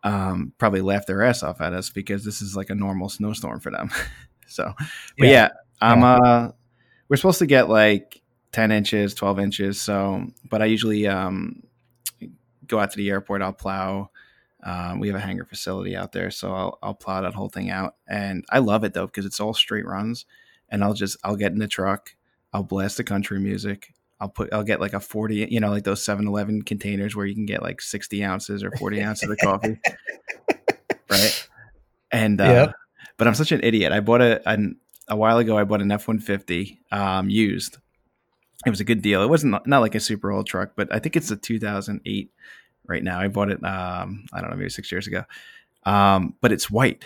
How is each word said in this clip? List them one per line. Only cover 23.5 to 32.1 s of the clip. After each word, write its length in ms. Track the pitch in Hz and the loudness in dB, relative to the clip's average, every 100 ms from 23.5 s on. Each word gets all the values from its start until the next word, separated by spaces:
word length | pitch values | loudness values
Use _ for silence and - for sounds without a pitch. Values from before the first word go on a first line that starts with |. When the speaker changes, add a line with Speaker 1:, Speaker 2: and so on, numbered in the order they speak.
| 98 101 101 - _ _ _ | -4 -6 -10 -12 _ _ _
Speaker 1:
I'll 80 | 101 | -12
put, 220 | - 107 | -8 -6
I'll 100 | 107 104 | -4 -2
get, 160 | 101 | -2
like, 100 | 95 | -2
a 60 | 101 | -6
forty, 480 | - 107 107 107 107 | -8 -6 -4 -4 -2
you 120 | 113 | 0
know, 80 | 107 | 0
like, 140 | 104 101 | -2 -2
those 180 | 101 | -4
seven 240 | - 101 104 | -2 -2 -2
eleven 340 | 101 101 107 | -2 -2 -4
containers 540 | 104 104 104 98 101 104 | -4 -6 -4 -4 -4 -4
where 100 | 98 | -6
you 100 | 107 | -4
can 100 | 101 | -4
get, 180 | 104 | -4
like, 160 | 85 - | -6 -10
sixty 420 | - 104 - 104 | -10 -10 -8 -6
ounces 420 | 101 92 - 101 98 | -2 -4 -4 -6 -6
or 60 | |
forty 300 | - 101 104 | -6 -4 -4
ounces 280 | 101 107 104 | -4 -4 -6
of 80 | 104 | 0
coffee. 420 | 101 98 107 113 | 0 2 0 -2
Speaker 2:
<laughs> 60 | - - - - - - - - - - _ - _ | -4 -4 -16 -18 -14 -10 -4 -2 0 -2 _ -10 _
Speaker 1:
Right. 380 | 98 107 - - _ - _ _ _ _ | 2 2 0 -10 _ -20 _ _ _ _